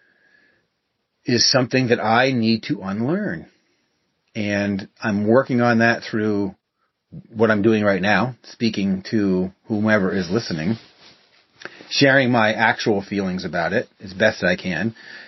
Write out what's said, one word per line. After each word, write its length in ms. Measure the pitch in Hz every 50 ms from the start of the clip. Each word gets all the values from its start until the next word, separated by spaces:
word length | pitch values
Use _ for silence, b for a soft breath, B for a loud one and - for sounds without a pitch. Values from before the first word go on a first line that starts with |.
| b b b b b b b b b b b b b b b _ _ _ _ _ _ _ _ _ -
Is 240 | - 120 113 - -
something 380 | - 127 127 113 - 131 131
that 160 | 110 117 - -
I 280 | 107 110 123 131 139
need 320 | 131 117 110 113 113 110 -
to 180 | - 147 -
unlearn. 640 | 95 95 98 107 117 135 175 202 214 143 87 80 85 - _ _ _ _ _ _ _ _ _ _ _ _ _ _ _ _ -
And 520 | 110 104 104 101 101 101 101 101 95 - - _ -
I'm 260 | - 110 101 104 104
working 340 | 107 120 131 131 - 127 120
on 180 | 120 120 117 113
that 240 | 117 117 113 - -
through 520 | - - 107 107 107 104 101 101 98 - _ _ _ _ _ _ _ _ _ _ _ - - - _
what 220 | 120 110 113 110
I'm 100 | 110 101
doing 220 | 98 113 110 107 104
right 180 | 101 98 90
now, 340 | 92 104 104 92 113 127 120 _ -
speaking 600 | - - - 120 113 110 104 98 98 95 92 - -
to 400 | 113 107 101 95 92 92 92 92 - _ _
whomever 440 | - 110 104 107 110 110 104 95 90
is 200 | 92 98 87 82
listening, 440 | 95 117 - - 90 78 78 98 113 - - - _ _ - - - _ _ _ _ _ _ _ _ _ - B B B B B
sharing 420 | - - 143 135 131 139 131 120
my 220 | 123 117 107 107 110
actual 500 | 113 113 117 120 - - 120 101 98 95
feelings 420 | - 104 101 95 92 90 92 92
about 280 | 85 80 85 82 85 98
it 140 | 123 - _ _ _ -
as 100 | 95 92
best 300 | 92 107 107 104 - 101
I 120 | 90 92
can, 400 | - - 95 85 78 101 113 - B B B B B B